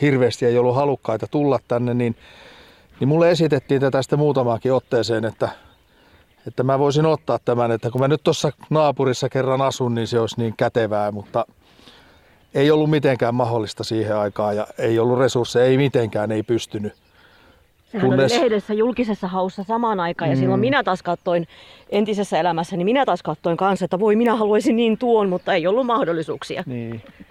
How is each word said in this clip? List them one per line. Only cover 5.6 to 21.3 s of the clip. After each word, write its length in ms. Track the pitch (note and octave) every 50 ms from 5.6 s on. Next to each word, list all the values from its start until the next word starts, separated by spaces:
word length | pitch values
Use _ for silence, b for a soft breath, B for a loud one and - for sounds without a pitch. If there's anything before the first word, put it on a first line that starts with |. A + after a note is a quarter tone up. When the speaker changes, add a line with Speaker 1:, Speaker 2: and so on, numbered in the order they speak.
| B B B B B B B B B B B B B B _ _ -
Speaker 1:
että 160 | A#2+ - - B2+
mä 160 | C3 C3+ C3+
voisin 260 | C#3+ C#3+ C3+ D3+ D#3
ottaa 340 | D#3+ D#3 C#3+ - - A#2+ A2+ -
tämän, 260 | - A#2+ A#2+ A#2+ A#2
että 200 | A2+ G#2+ - A#2
kun 100 | A#2 B2+
mä 60 | C#3
nyt 160 | D3 D#3 D3 -
tuossa 280 | F3 D3+ - - D3+ - - - -
naapurissa 600 | D3 D#3 D#3 D3 C3+ C3 C3+ C3 B2 - - B2
kerran 320 | - C3+ B2 C3 C3 C3
asun, 340 | C#3 C3+ - - C3 A#2+ A#2
niin 120 | A#2 A2+
se 120 | - A#2+ A#2
olisi 160 | A2+ G#2+ - -
niin 140 | A#2 A2+ G#2
kätevää, 540 | - B2 A#2 - B2 A2+ G2+ G#2+ G#2 G#2 G#2
mutta 340 | G#2 G#2 G2+ - - A#2 A2+ - _ b b b b b b b b b b b b b b b b b b b -
ei 180 | D3 C#3 D3
ollut 180 | D#3 D3+ D#3 D3+
mitenkään 460 | D#3 D3 C3 C#3 C3 A#2 B2+ A2+ A#2
mahdollista 480 | B2 B2 A2+ A#2 A#2 G#2+ G2 - - A2
siihen 320 | - A2+ A2 G#2+ G#2+ G#2
aikaan 380 | G#2+ G#2 G#2 - - G#2+ G#2 G#2
ja 120 | G#2 G#2+ - -
ei 220 | - C#3 A2+ A2+ A2+
ollut 200 | A2+ B2 B2 B2
resursseja, 460 | C3+ A#2+ - C3 A2+ - - A#2+ B2
ei 120 | C3 C3
mitenkään, 540 | C3 C#3+ C3+ - B2+ A#2 G#2 - G#2+ G#2 G#2+
ei 120 | A2 A2 G#2+
pystynyt. 500 | - A#2+ G#2+ - - - G#2+ G#2 G#2 - _ b b b b b b b b b b b b b b _ _ _ _
Speaker 2:
Sehän 160 | - G#3+ F3
Speaker 1:
Kunnes 240 | C3 - - - G#3+ A#3+
Speaker 2:
oli 80 | A#3+
lehdessä 320 | D4+ A#3+ G#3+ G#3 - - G#3+
julkisessa 540 | G#3+ A3 B3 A#3 - B3 G#3+ G#3 - -
haussa 360 | F3+ F#3 F#3+ F#3 F#3+ - - F#3+
samaan 360 | F3+ A3+ A#3 A#3+ A3 G#3+ F#3
aikaan 300 | E3+ E3+ E3+ - F3 -
ja 40 | -
Speaker 1:
Mm. 40 | C3
Speaker 2:
silloin 200 | - - F#3+ F#3+
minä 220 | G#3 B3+ C#4+ C4+ -
taas 200 | F#3+ F#3 F3+ -
kattoin 440 | F3+ E3+ - - F#3+